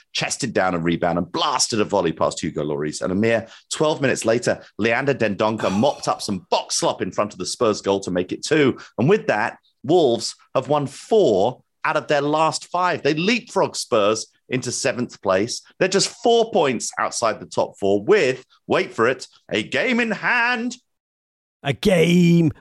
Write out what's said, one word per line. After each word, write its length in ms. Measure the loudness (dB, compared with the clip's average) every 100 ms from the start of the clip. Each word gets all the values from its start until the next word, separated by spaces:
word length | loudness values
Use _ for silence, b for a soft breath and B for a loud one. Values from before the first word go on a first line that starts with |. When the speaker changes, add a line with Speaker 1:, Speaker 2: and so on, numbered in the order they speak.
| b
Speaker 1:
chested 400 | -6 -6 -4 -4
down 220 | 0 0
a 40 | 0
rebound 380 | 0 0 0 -2
and 160 | -4
blasted 480 | -2 -2 0 -2 -2
a 40 | 0
volley 260 | 0 0
past 300 | 0 -2 -2
Hugo 200 | -6 -6
Lloris. 380 | -6 -4 -6 -6
And 100 | -4
a 40 |
mere 320 | 0 0 0 -4 B B
twelve 300 | -2 -2 0
minutes 240 | -2 0 0
later, 360 | 0 0 -4 B -4
Leander 380 | 0 0 0
Dendoncker 580 | 0 0 0 0 0 0
mopped 360 | 2 0 0 -4
up 120 | -4
some 260 | -4 -6 -2
box 240 | -4 -2 -2
slop 240 | -2 -2
in 100 | -6
front 220 | -4 -4
of 60 | -4
the 80 | -10
Spurs 340 | 0 0 0
goal 200 | 0 -2
to 100 | 0
make 220 | -4 -4
it 120 | -6
two. 320 | -2 2 2 0 B -2
And 100 | 2
with 200 | 2 2
that, 280 | -2 -2 -6 _ _
Wolves 520 | 2 4 4 2 -4 -12 b
have 140 | -4 0
won 180 | -2 -2
four 760 | -10 0 4 4 4 2 -2 _ _ -2
out 100 | -2
of 120 | 0
their 120 | 0
last 460 | 2 2 0 0 -6
five. 360 | -2 -2 0
They 120 | 0
leapfrog 640 | 0 0 0 -2 -2 -2 -2
Spurs 500 | -2 2 2 0 -4 _ -6
into 220 | -6 -4
seventh 480 | -4 -4 -4 -6 -6
place. 380 | 0 0 0 -6 b b
They're 100 | 0
just 200 | 0 -2 -2
four 280 | 2 2 2
points 380 | 2 0 -2 -6 -4
outside 400 | -4 -2 -2 -2
the 80 | -8
top 320 | -4 -4 -2
four 240 | 0 0
with, 420 | 4 2 4 -2 -8 b -2
wait 280 | -2 -2
for 120 | 0 0
it, 220 | 0 -8 b -6
a 120 | -4
game 380 | -2 -2 0 0
in 100 | -2
hand. 680 | -2 -2 0 0 -2 -6 -10 _ _ _ _ _ _ _ _
Speaker 2:
A 100 | -6
game 800 | -2 2 4 4 6 6 6 4 0